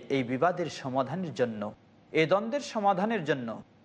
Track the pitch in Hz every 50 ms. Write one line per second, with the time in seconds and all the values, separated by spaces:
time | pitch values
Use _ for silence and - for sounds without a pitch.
0 | - - 139 135 123 113 131 127 151 175 180 175 175 143 - - - 139 127 135
1 | 131 123 147 185 185 160 120 - 123 117 110 107 104 107 - - - - - -
2 | - _ - 156 160 151 180 196 220 226 233 285 - - - 226 202 202 196 175
3 | 196 220 233 208 160 139 156 139 120 113 110 101 - - _ _ -